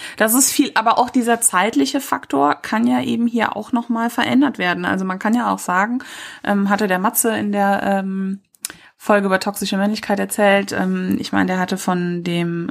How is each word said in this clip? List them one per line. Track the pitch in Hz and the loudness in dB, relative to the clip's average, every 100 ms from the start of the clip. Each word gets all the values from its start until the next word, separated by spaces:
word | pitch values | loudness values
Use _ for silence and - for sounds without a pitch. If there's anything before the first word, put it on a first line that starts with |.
| - - | -16 -2
Das | 220 | 0
ist | 240 - | 2 2
viel, | - 277 | 2 2
aber | - 220 - | 2 2 2
auch | 247 | 2
dieser | 262 233 226 | 2 2 2
zeitliche | - 185 208 277 269 277 | 2 2 2 2 0 0
Faktor | - 269 - - 147 - | -2 -4 -2 2 2 2
kann | - 220 240 | -2 0 2
ja | 247 | 2
eben | 247 233 233 | 0 0 0
hier | 226 - - | 0 -2 -2
auch | 214 | -4
noch | 240 240 | -4 -2
mal | 226 233 | -2 -2
verändert | - - 247 285 - | -2 2 4 2 2
werden. | 180 175 | -2 0
Also | 180 190 190 | -2 -2 -2
man | 185 | -2
kann | 208 | 0
ja | 240 214 | 0 0
auch | 190 | -2
sagen, | - 180 214 247 - - - - | -2 0 0 -2 -6 -14 -16 -8
ähm, | - 202 196 | -2 0 2
hatte | 202 208 | 2 2
der | 185 | 0
Matze | 208 233 226 | 0 0 0
in | 214 208 | -2 -2
der, | 202 196 202 | 0 2 2
ähm, | 196 196 190 190 190 196 - _ - - - _ | 0 -2 -2 -4 -4 -6 -12 _ -14 -14 -20 _
Folge | - 208 196 | 2 2 4
über | 190 | 0
toxische | 208 196 196 196 | 0 -4 -4 0
Männlichkeit | 202 214 - 202 | 0 -2 -2 -2
erzählt, | 196 - 202 196 196 | -2 2 4 4 2
ähm, | - 185 185 185 202 | -2 -2 -2 0 -2
ich | - | -2
meine, | 202 185 | 0 0
der | 185 | 0
hatte | 185 190 | -2 -2
von | - 180 175 175 | -2 -2 -2 -2
dem, | 170 170 170 170 170 | -2 -2 0 -2 -4